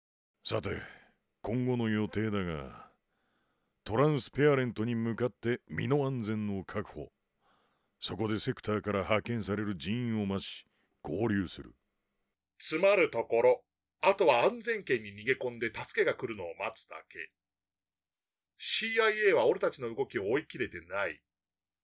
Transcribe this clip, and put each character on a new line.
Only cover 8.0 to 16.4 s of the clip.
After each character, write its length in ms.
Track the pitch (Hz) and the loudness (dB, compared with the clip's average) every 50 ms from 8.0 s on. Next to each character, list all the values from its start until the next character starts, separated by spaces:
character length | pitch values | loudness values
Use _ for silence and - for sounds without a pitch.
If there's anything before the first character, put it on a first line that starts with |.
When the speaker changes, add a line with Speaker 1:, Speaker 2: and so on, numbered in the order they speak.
| - - - | -8 -6 -4
Speaker 1:
こ 120 | 90 110 104 | -2 -2 0
で 100 | 110 101 | 0 0
セ 140 | - - | 0 -2
ク 100 | - - | -4 -4
タ 100 | - - | -4 -2
ー 80 | 107 104 | -2 -2
か 120 | - 107 | -2 -2
ら 80 | 98 101 | -2 0
派 220 | 90 - 110 107 | 0 2 0 0
遣 200 | - - 120 117 | 0 -2 -4 -4
さ 140 | 98 90 101 | -2 -2 -2
れ 80 | 104 107 | -2 -2
る 120 | 101 104 | -4 -6
人 160 | 85 67 90 110 | -6 -4 -4 -4
員 280 | 123 123 120 110 107 | -2 -2 -2 -2 -2
を 40 | 104 | -2
待 140 | 98 98 95 - | -2 -2 -4 -4
ち、 220 | - - - - _ _ _ _ _ _ _ | -8 -12 -14 -18 _ _ _ _ _ _ _
合 240 | - 76 76 95 113 117 | -10 -6 -4 -2 0 2
流 200 | 104 98 92 78 | 2 0 0 -2
す 120 | - - | -6 -10
る。 120 | - - - _ _ _ _ _ _ _ _ _ _ _ _ _ _ _ _ - | -14 -16 -20 _ _ _ _ _ _ _ _ _ _ _ _ _ _ _ _ -6
Speaker 2:
つ 200 | - - 156 160 | -2 -2 2 4
ま 160 | 185 196 208 | 4 6 6
る 160 | 190 165 - | 6 4 4
と 140 | - 117 110 | 2 0 0
こ 180 | - - 113 | 2 4 6
ろ、 220 | 117 123 123 - - _ _ _ _ _ _ _ | 6 6 6 4 0 _ _ _ _ _ _ _
あ 140 | - 185 196 | 2 4 4
と 140 | - 196 151 | 6 6 6
は 160 | 127 117 131 | 6 6 6
安 160 | 190 240 240 | 4 2 0
全 240 | 208 233 226 214 - | -2 -4 -4 -4 -2
圏 180 | - 139 117 | -2 -2 -2
に 80 | 107 101 | -2 -6
逃 140 | 98 104 107 | -14 -4 -2
げ 80 | 120 | 0
込 180 | 131 - 127 123 | 0 0 -2 -4
ん 60 | 120 117 | -4 -4
で 140 | 117 113 - | -4 -4 -4
助 280 | - - - - 233 | -6 -8 -4 -2 0
け 20 | 196 | 0
が 100 | 151 120 | 0 0
来 140 | - - 120 | -2 -4 -8
る 80 | 113 | -8
の 80 | 101 | -8